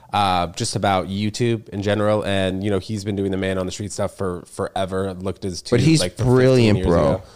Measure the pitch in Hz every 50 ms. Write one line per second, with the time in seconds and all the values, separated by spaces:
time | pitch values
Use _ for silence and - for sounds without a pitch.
0 | _ - - 101 104 98 92 90 87 85 85 - 120 - - 107 95 101 98 92
1 | 85 87 98 101 104 107 104 - 123 117 117 110 - - - 101 98 104 104 107
2 | 104 104 107 107 - - 98 98 95 92 92 95 98 107 101 95 92 - 110 104
3 | 98 107 98 98 98 98 95 92 95 95 95 92 92 90 90 - 107 98 - -
4 | 104 92 - - 98 92 90 85 - - - - 98 - - 90 - 87 95 95
5 | 95 95 92 90 92 98 90 - - 98 90 85 - - - 120 127 156 160 156
6 | - 90 - - - 123 123 127 127 131 131 127 117 107 101 - 92 90 85 85
7 | 76 69 69 - - - -